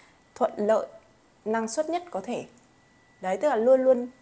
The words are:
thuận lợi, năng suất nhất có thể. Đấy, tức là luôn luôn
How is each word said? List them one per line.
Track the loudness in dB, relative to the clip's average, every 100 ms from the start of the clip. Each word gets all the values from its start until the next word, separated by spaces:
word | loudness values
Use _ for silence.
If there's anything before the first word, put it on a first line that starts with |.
| -20 _ _
thuận | -2 -2 -2
lợi, | 0 0 0 -12 _ _ _ _
năng | -4 -4 -2
suất | -4 -2
nhất | -4 -6
có | -10
thể. | -8 -8 -8 -18 _ _ _ _ _ _
Đấy, | -4 0
tức | 0
là | 2
luôn | 4 4
luôn | 6 2 0 -10